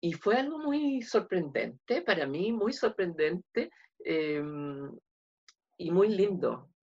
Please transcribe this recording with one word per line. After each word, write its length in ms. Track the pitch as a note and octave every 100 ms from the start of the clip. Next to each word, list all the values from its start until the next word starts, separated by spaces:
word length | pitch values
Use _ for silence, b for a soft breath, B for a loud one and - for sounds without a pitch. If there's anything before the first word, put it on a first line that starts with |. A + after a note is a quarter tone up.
Y 120 | F3
fue 240 | D#3+ G3+ A#3
algo 220 | C#4 D#4
muy 420 | D4+ C#4+ D4 C4+
sorprendente, 1000 | A3+ A3 F#3 F#3 D3+ C#3 A2+ - - B3+
para 240 | F4 F3+ C#3
mí, 260 | D3 G3+
muy 200 | A#3 G#3
sorprendente, 960 | - A3+ - F#3 D#3+ D3+ F3+ - - E4 B B _ -
eh, 360 | D#3+ D3+ D3+ D3 D3 C#3+ C#3 C#3 - _ _ _ _ _ _ _ _
y 140 | F3
muy 180 | F3 G#3
lindo. 600 | G3+ G3+ F#3 B2 A#2 - _